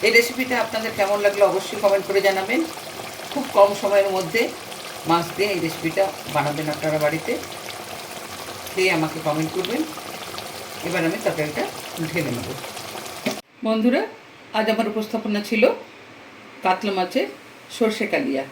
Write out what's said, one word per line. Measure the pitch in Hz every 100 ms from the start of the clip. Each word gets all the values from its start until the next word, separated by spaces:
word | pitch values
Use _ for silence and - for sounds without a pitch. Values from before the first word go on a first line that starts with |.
| 214
এই | 233
রেসিপিটা | 233 - 254 240
আপনাদের | 214 220 220 -
কেমন | 196 202 202
লাগলো | 202 196
অবশ্যই | 180 - 208
কমেন্ট | 208 196 190
করে | 196 196
জানাবেন। | 190 190 254 320 - - - - - -
খুব | 285 285 214
কম | 202 202
সময়ের | 196 202 196 185
মধ্যে | 165 226 269 - - - - - -
মাছ | 170 165 -
দিয়ে | 202
এই | 185 160
রেসিপিটা | - 160 175 196 - -
বানাবেন | 143 143 147 151
আপনারা | 151 156 151
বাড়িতে, | 151 156 - 269 - - - - - - - - - - - - -
খেয়ে | - 190 165
আমাকে | 156 156 156
কমেন্ট | 151 160 185
করবেন। | 185 254 320 - - - - - - - - - 170
এবার | 180 165
আমি | 202 208
তরকারিটা | 160 151 151 403 - - - 160
ঢেলে | 170 143 120
নেব। | 92 127 - - - - - - - 277 - - 220
বন্ধুরা, | 220 226 277 427 - - - - 214
আজ | 214
আমার | 220 214
উপস্থাপনা | 214 214 220 214 208 208
ছিল | 220 240 480 - - - - - - - -
কাতলা | 185 240 208 190
মাছের | 180 - 392 - - - - -
সর্ষে | 220 214 214
কালিয়া। | 156 135 135 135